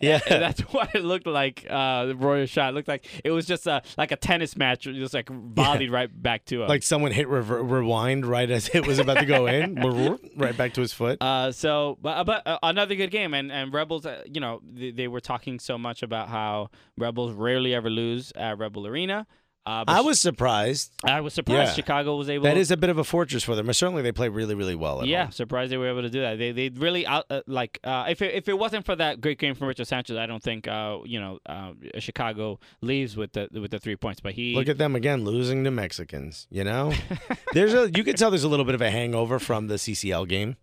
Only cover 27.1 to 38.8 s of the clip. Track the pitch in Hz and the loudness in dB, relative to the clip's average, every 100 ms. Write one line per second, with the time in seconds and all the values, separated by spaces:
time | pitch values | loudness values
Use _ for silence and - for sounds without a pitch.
27.1 | 147 - 139 - 131 120 - - 131 123 | -2 0 -6 -4 -4 -4 -6 -4 -2 -2
28.1 | 170 196 190 196 196 220 214 196 175 160 | -2 -2 -2 -2 0 0 -2 -4 0 0
29.1 | 127 147 143 147 131 135 127 120 127 123 | 0 -2 0 -2 -2 -4 -4 -4 -4 -4
30.1 | 113 113 113 120 113 110 107 107 101 60 | -6 -6 -6 -6 -6 -4 -4 -4 -6 -6
31.1 | 117 98 95 - 82 95 64 65 - - | -8 -8 -10 -12 -12 -12 -14 -12 -10 -10
32.1 | - 120 107 110 98 - _ 117 135 131 | -4 -4 -2 -6 -6 -14 _ -2 0 -2
33.1 | 104 104 - 101 - 104 107 - 101 113 | -4 -6 -4 -6 -6 -6 -6 -6 -4 -6
34.1 | - 101 101 120 120 135 139 151 131 127 | -6 -8 -6 -2 0 0 2 0 2 2
35.1 | 139 104 117 127 135 135 123 95 - 82 | 0 0 0 0 2 0 0 -4 -6 -10
36.1 | 73 69 78 - 92 98 117 143 151 - | -10 -10 -14 -10 -4 -2 0 0 -2 -4
37.1 | 180 - - - 165 208 240 233 170 220 | -8 -6 -8 0 4 6 6 6 4 2
38.1 | 269 220 190 143 147 131 127 | 4 4 4 4 2 2 2